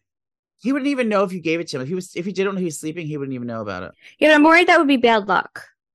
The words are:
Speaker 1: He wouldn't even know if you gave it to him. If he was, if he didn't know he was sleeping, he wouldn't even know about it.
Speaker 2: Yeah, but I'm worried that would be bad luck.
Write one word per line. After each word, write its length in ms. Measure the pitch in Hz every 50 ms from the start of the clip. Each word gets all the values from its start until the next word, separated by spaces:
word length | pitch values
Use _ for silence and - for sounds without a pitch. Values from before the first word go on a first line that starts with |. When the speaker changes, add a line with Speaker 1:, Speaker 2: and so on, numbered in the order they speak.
| _ _ _ _ _ _ _ _ _ _ _ _
Speaker 1:
He 120 | - 233 269
wouldn't 160 | 294 254 285
even 180 | 285 254 247 220
know 160 | 208 190 202
if 80 | 185
you 80 | 185 185
gave 200 | - 160 160 165
it 80 | 175 -
to 80 | - 131
him. 60 | 127
If 40 | 139
he 80 | 185
was, 200 | 185 185 - -
if 100 | - 175
he 80 | 208 180
didn't 200 | 190 196 202 196
know 40 | 185
he 60 | 185
was 140 | 170 147 -
sleeping, 280 | - 156 156 180 165 147
he 100 | 151 147
wouldn't 160 | 139 135 131
even 140 | 123 120 117
know 140 | 113 113
about 220 | 107 101 95 90 92
it. 80 | 82 - _ _ - _ _
Speaker 2:
Yeah, 100 | - 302
but 60 | 311
I'm 80 | 294 294
worried 240 | 320 330 349 359 370
that 100 | 349 339
would 100 | 320 277
be 100 | 285 240
bad 300 | 240 233 226 214 196 196
luck. 380 | 180 - - - _ - - - _ _ _ _ _